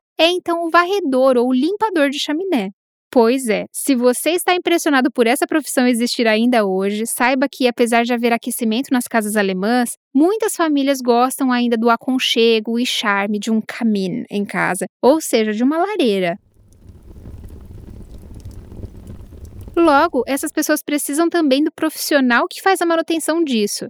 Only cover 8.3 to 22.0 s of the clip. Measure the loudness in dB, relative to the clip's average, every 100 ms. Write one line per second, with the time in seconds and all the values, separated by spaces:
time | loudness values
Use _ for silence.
8.3 | 0 -2 -4 -2 -2 0 -2 0 -2 0
9.3 | 0 0 0 0 0 0 -6 _ 2 2
10.3 | 2 -2 -2 0 2 0 0 2 2 2
11.3 | 0 0 2 0 2 2 0 0 -2 0
12.3 | 2 4 2 0 -2 -2 -2 0 0 0
13.3 | -2 0 -2 -2 -4 0 0 -2 -4 -6
14.3 | -6 -4 -2 -2 -4 -8 0 2 2 2
15.3 | 0 0 0 0 0 -2 0 0 2 -2
16.3 | -4 _ _ _ -20 -20 -20 -20 -20 -18
17.3 | -18 -18 -18 -18 -18 -18 -18 -18 -18 -18
18.3 | -18 -18 -18 -18 -16 -16 -18 -18 -18 -18
19.3 | -20 -20 -18 -6 2 4 4 2 0 -2
20.3 | -4 -4 -4 -2 -2 -2 -4 -4 0 0
21.3 | 2 2 2 0 -2 -4 -4